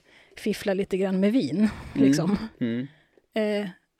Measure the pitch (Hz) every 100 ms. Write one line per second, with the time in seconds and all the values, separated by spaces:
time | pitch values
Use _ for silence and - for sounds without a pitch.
0 | _ - _ - 220 190 208 190 196 185
1 | 190 185 202 254 147 175 214 - - -
2 | 135 147 160 202 220 - 120 117 135 -
3 | _ _ _ 220 214 208 208 - _